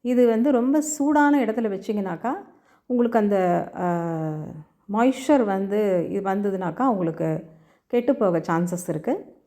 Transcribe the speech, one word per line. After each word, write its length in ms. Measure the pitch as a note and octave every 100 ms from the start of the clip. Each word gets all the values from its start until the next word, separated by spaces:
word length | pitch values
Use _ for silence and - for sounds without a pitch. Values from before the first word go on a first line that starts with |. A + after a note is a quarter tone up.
இது 260 | A#3+ B3 A#3+
வந்து 240 | A3 B3+
ரொம்ப 300 | B3+ B3 D4+
சூடான 640 | D4 - C#4 D4+ D4 C#4+
இடத்துல 240 | G#3+ G#3+ A3+
வச்சிங்கனாக்கா 640 | F#3+ G3 G#3 G3 E3 A#3 E4 - _ _ _ _
உங்களுக்கு 320 | B3 A#3 A#3
அந்த, 520 | G#3 G3+ F3+ F3 - -
ஆ, 120 | F3+ E3+ E3+ D#3+ D#3 D#3 D3+ D#3+ D3+ _ _
மாய்ஸ்சர் 520 | G#3 B3 C4 - D4
வந்து 640 | G#3+ F#3+ G3 G#3 G#3 F3+ E3
இது 200 | F#3+ F#3+
வந்ததுனாக்கா 520 | F#3+ G3+ F#3+ F3+ E3
உங்களுக்கு 680 | C4 G#3 E3+ D#3+ D#3+ D#3 - - _ _ _
கெட்டு 300 | A#3+ A#3+ C4+
போக 220 | G3+ E3+
சான்சஸ் 500 | E3 E3 F3 F3 -
இருக்கு. 520 | D#3 - F4 - -